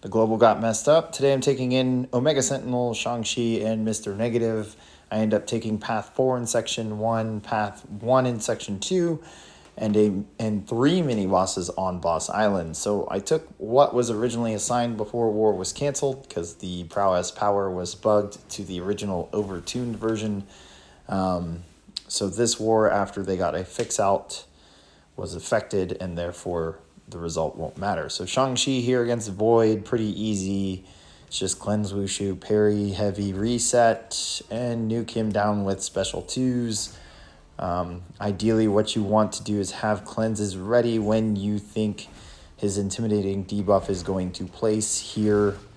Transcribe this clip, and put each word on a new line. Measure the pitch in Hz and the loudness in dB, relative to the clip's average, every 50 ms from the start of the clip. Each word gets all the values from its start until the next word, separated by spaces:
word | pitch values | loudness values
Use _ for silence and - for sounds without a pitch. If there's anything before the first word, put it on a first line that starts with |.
The | - 110 | -10 0
global | 92 113 110 110 113 | 4 4 4 4 6
got | 107 120 113 107 - | 6 8 6 6 6
messed | 110 113 110 - - - | 2 0 0 0 4 6
up. | 151 165 165 - - | 6 6 4 2 -4
Today | - 135 139 139 | 2 4 4 4
I'm | 131 | 4
taking | 131 147 135 123 131 123 | 4 2 2 2 0 0
in | 127 131 127 127 127 127 127 - - | 2 2 2 2 2 0 0 0 0
Omega | 123 127 151 156 135 123 | 2 2 4 2 2 2
Sentinel, | - 139 131 - 123 123 123 123 120 113 | 0 -2 -4 -4 -2 -2 0 0 0 -2
Shang-Chi, | - - 117 120 120 110 - - - 120 117 113 107 104 | -2 -2 -4 -4 -4 -4 -4 -2 0 0 0 0 0 0
and | 110 113 110 110 | 0 0 0 0
Mister | 110 107 107 - 104 98 | 0 -2 -2 -4 -6 -4
Negative. | 98 110 120 113 117 117 113 113 110 104 104 - - - - - - - _ - | -2 -2 0 0 2 0 2 0 -2 -4 -6 -12 -20 -20 -20 -20 -20 -14 _ -2
I | 107 | 0
end | 110 110 107 | 2 2 2
up | 104 - | 2 0
taking | - - 113 - 110 107 104 | 0 -4 -2 -2 -2 -4 -4
path | - - 117 107 101 - - | -2 -2 -4 -4 -4 -6 -2
four | - 131 131 127 | 0 2 2 2
in | 123 120 117 | 0 -2 0
section | - 120 113 - - - 113 110 107 107 | 0 -2 0 0 -4 -4 -4 -6 -4 -2
one, | 107 113 113 113 110 110 110 104 | 0 0 0 0 0 -2 -4 -6
path | 104 - 117 110 107 101 101 - - - | -4 -2 -2 -2 -2 -2 -6 -10 -16 -14
one | 104 101 98 113 127 131 127 | -14 -8 0 4 4 4 4
in | 127 120 113 | 4 0 -2
section | 107 - 117 - - - 104 95 | -2 -4 -4 -4 -4 -8 -6 -6
two, | - - 185 185 175 170 165 156 - - - - - - - - - - - | -4 0 0 2 2 2 0 -4 -6 -14 -20 -20 -20 -20 -20 -20 -20 -20 -10
and | - 113 110 104 | -4 -2 2 4
a, | 107 107 107 95 95 104 - - _ | 6 6 6 4 0 -4 -8 -8 _
and | 117 110 107 104 95 | -2 -2 -2 -2 -2
three | - 113 113 127 147 175 185 170 | -2 0 2 4 4 4 4 2
mini | 143 120 107 98 | 2 0 0 2
bosses | 92 98 92 95 95 - - 87 82 | 4 4 4 4 2 0 -4 -4 -4
on | - - 95 92 90 87 | -4 -4 -2 -2 -4 -2
Boss | 82 85 82 80 - - | 0 0 0 0 -2 -2
Island. | - 101 110 107 101 95 85 82 80 | 0 2 2 2 2 0 -2 -4 -6
So | - - 104 104 101 - - | -4 -2 0 0 0 -2 -2
I | - 98 | -4 -6
took | 101 - - 160 - - - _ | 0 0 0 0 0 -6 -14 _
what | - 107 117 135 143 - - | -6 0 4 4 4 6 4
was | 123 123 120 | 2 2 2
originally | 113 104 117 123 113 117 117 113 110 | 0 0 -2 -2 -2 -2 -2 -2 -2
assigned | 104 - - 123 123 120 120 117 | -2 -2 0 0 0 0 0 -2
before | 107 107 - - 120 117 113 | -4 -6 -4 -2 0 0 2
War | 104 107 110 107 101 | 2 4 4 4 2
was | 90 92 98 - | 2 -2 -6 -4
canceled | - - 113 139 - - 139 135 135 - - | -2 -2 -2 -2 0 -2 -2 -2 -4 -10 -10
'cause | - 87 85 85 - | -8 -8 -6 -8 -10
the | - - 92 90 90 87 | -10 -8 -8 -8 -8 -8
prowess | 82 - 101 101 98 92 90 87 - | -6 -4 0 2 4 4 2 0 -2
power | - - 104 104 101 101 98 95 | -4 -2 0 0 2 0 0 -2
was | 92 90 90 90 - | -4 -4 -6 -8 -8
bugged | - - 110 107 104 101 101 - - - - | -2 0 4 4 4 2 0 -6 -14 -16 -14
to | - - 101 | -12 -12 -10
the | 92 92 87 | -8 -8 -6
original | 87 95 104 101 - 101 95 87 82 - - | -2 -4 -4 -2 -2 -4 -2 -4 -4 -2 -2
overtuned | 104 104 95 95 85 85 - - 127 123 120 113 | -2 -2 -2 -4 -8 -8 -8 -6 -6 -4 -4 -6
version. | 101 110 113 113 107 107 110 104 98 98 98 - - - - - - - - - - _ - | -4 -2 -2 -2 0 -2 -4 -4 -4 -6 -10 -16 -20 -20 -20 -20 -20 -20 -20 -20 -20 _ -6
Um, | 98 95 92 92 92 87 87 85 82 87 90 - - - _ - - - - - | -4 -2 0 0 0 -2 -2 -4 -6 -8 -10 -16 -20 -20 _ -14 -14 -14 -10 -6
so | - - 104 95 | -4 -2 -2 -2
this | 87 101 120 117 117 - | 0 0 0 0 0 0
war, | 110 110 113 110 110 104 | 2 2 4 4 4 4
after | - 101 98 95 - 101 98 | 4 2 0 -2 -4 -8 -4
they | 92 95 | -2 -2
got | 90 92 82 76 | 0 0 -2 -2
a | 82 92 | -4 -6
fix | 92 - - 120 - - - | -6 -4 -6 -4 -4 0 0
out, | 104 98 101 - - - - - - _ _ _ - - - - - _ _ _ _ _ _ | 2 2 2 2 0 -6 -12 -14 -14 _ _ _ -20 -20 -20 -20 -20 _ _ _ _ _ _
was | - 95 87 90 | -10 -10 -8 -8
affected, | 87 - - - 110 - - - 101 92 87 - - | -10 -4 0 0 0 0 0 -2 -2 0 0 -4 -6
and | 92 92 85 | -6 -8 -6
therefore | 85 87 87 87 - - 92 87 85 80 82 82 - - _ _ - _ | -4 -6 -6 -6 -8 -8 -6 -4 -2 -4 -4 -6 -10 -18 _ _ -20 _
the | - - 85 | -16 -12 -10
result | 85 85 82 82 80 76 - | -8 -6 -4 -2 -2 -2 -4
won't | - 82 76 - | -6 -10 -10 -8
matter. | - - 104 98 82 76 73 | -6 -4 -4 -2 -2 -4 -6
So | - - 90 | -6 -8 -6
Shang-Chi | 90 - 127 131 135 127 127 - - 135 127 | -4 0 0 0 2 2 0 0 0 0 0
here | 120 120 127 127 120 | 2 2 2 2 2
against | 117 120 117 104 110 | 2 0 -2 -2 -6
Void, | 95 92 107 113 117 117 113 110 110 104 101 | -4 0 4 6 6 6 6 6 4 2 0
pretty | - - 117 110 107 | -2 -2 0 0 0
easy. | 98 - 107 110 107 98 95 95 98 98 98 95 92 92 - - - - - - - - - | -2 -2 -2 -2 0 0 0 -2 -2 -2 -2 -2 -4 -6 -10 -16 -20 -20 -20 -20 -20 -20 -20
It's | - - - | -10 -8 -6
just | 95 95 - - | -4 -4 -4 -4
cleanse | - 104 104 107 104 98 95 | -2 -2 0 0 0 -2 -2
Wushu, | 101 98 95 - - 101 98 95 85 | -4 -4 -4 -2 -2 -2 -2 -2 -4
parry, | - - 107 107 107 104 104 104 101 101 95 | -2 0 4 4 6 6 4 4 2 0 0
heavy | 87 104 101 92 98 101 101 95 | 0 0 0 0 0 -2 -2 0
reset, | 95 104 113 120 120 113 - - 123 117 117 113 - - - - - - - - - - - | 0 0 0 0 0 0 2 4 6 6 6 6 4 -2 -8 -8 -6 -6 -4 -6 -8 -8 -6
and | - 113 123 123 117 117 113 110 | -6 -4 -2 -2 -2 -2 0 0
nuke | 113 117 117 120 | 0 -2 -2 -2
him | - 117 110 110 | -2 -2 0 0
down | 98 104 101 107 104 104 101 | 2 2 2 2 2 2 0
with | 98 98 95 - | 0 -2 -2 -4
special | - - 98 98 - - - - | -6 -2 -2 -2 -2 -4 -6 -8
twos. | - - 131 127 127 127 123 120 117 110 104 - - - - - - - - - - - - - - - - | -6 -4 -2 0 0 0 0 0 -2 -2 -4 -4 -6 -10 -16 -20 -20 -20 -20 -20 -20 -20 -20 -20 -20 -12 -8
Um, | - 90 87 90 90 87 87 90 90 - - - 104 | -4 -4 -2 -2 -4 -4 -6 -12 -12 -16 -12 -6 -4
ideally, | 107 101 90 104 110 113 110 110 | -4 -2 0 2 2 4 4 4
what | 107 101 104 107 107 - | 4 4 4 2 2 0
you | 113 104 | -2 0
want | 98 104 107 107 104 - | 2 4 4 4 2 0
to | - - | -8 -6
do | - 107 104 | -4 -2 -2
is | 98 92 - | -2 -4 -6
have | - - 110 107 98 - | -4 -2 -2 -2 -2 -4
cleanses | - - - 110 110 110 104 104 101 92 | -10 -6 -4 -2 -2 0 -2 -2 -4 -4
ready | 95 92 101 117 120 117 120 113 113 | -6 -4 2 2 4 4 4 2 0
when | 104 104 107 110 110 110 107 | 2 2 2 2 2 2 0
you | 98 98 104 104 104 | 0 0 -2 -2 -2
think | - - - 113 107 107 101 - - - - - - - - - - - - | -4 -6 -2 -2 0 0 -2 -4 -10 -16 -18 -20 -20 -20 -20 -20 -20 -20 -12
his | - - 104 95 101 | -4 -4 -2 0 0
intimidating | 101 98 95 - 117 110 107 104 98 98 98 98 95 | -2 -2 -2 -2 0 0 2 2 2 0 -2 -2 -4
debuff | 87 101 101 101 90 101 98 95 - | -4 -4 -4 2 4 4 4 4 0
is | 98 90 85 | -4 -4 -2
going | 90 95 95 90 90 90 | -2 -2 -2 -2 -4 -4
to | - 98 | -8 -10
place | 90 - - - 110 107 110 107 - - - | -10 -8 -2 0 0 2 2 0 -2 -4 -4
here. | - - - 110 107 104 104 104 104 101 98 - - - - | -6 -6 -4 0 2 4 4 4 4 2 0 -2 -12 -20 -20